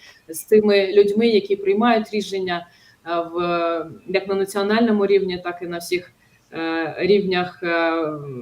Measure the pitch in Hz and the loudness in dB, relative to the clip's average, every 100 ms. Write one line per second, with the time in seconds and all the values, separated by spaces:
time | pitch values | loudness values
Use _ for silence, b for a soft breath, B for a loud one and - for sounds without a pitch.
0 | b b _ 165 - 214 208 202 196 202 | b b _ -14 4 4 6 4 4 4
1 | 202 202 233 214 190 196 190 202 233 226 | 4 4 4 4 2 -2 0 2 4 2
2 | 214 214 185 196 185 175 170 b b b | 0 -4 -4 -6 -4 -4 -8 b b b
3 | 165 170 165 170 175 170 170 170 160 110 | -6 -4 -4 -4 -2 -2 -2 -4 -6 -14
4 | - 185 190 196 190 208 202 214 233 208 | -4 -4 -2 -4 -2 -2 0 2 2 2
5 | 196 196 185 180 175 175 175 175 170 180 | 4 2 2 -6 -8 -10 -8 -8 -4 -6
6 | 175 _ _ _ _ 147 165 165 160 - | -6 _ _ _ _ -8 -6 -4 -4 -4
7 | 180 202 185 180 180 - 175 170 165 165 | 2 2 2 -2 -4 -6 -4 0 0 0
8 | 160 151 143 127 | -4 -6 -10 -10